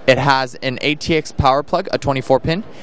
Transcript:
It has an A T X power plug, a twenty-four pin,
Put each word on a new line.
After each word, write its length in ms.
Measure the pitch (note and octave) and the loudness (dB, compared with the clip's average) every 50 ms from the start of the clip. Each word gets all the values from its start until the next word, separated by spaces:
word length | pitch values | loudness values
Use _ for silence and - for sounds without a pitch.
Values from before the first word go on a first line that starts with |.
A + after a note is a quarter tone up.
| - | 2
It 100 | - B2+ | 2 4
has 380 | B2 C3 C#3+ C3+ C3+ C3 B2 - - | 4 4 2 2 2 0 -4 -6 -6
an 160 | - C3 B2+ - | -6 -6 -4 -2
A 120 | - C#3+ D3+ | -2 -2 -2
T 220 | D3 - - E3 | -2 -2 0 0
X 160 | D#3 D3+ - | 0 -2 -4
power 320 | - - - C3 C3 C#3+ D3 | -2 2 2 4 4 2 0
plug, 240 | - - F3 F#3+ - | 0 -2 -2 -2 -2
a 80 | - - | -4 -2
twenty-four 400 | - C#3 C3+ C3 B2 - C3+ B2 | 0 0 -2 0 2 2 2 2
pin, 240 | - C#3+ E3 G3 A3 - - - | 2 0 -4 -4 -6 -10 -14 -18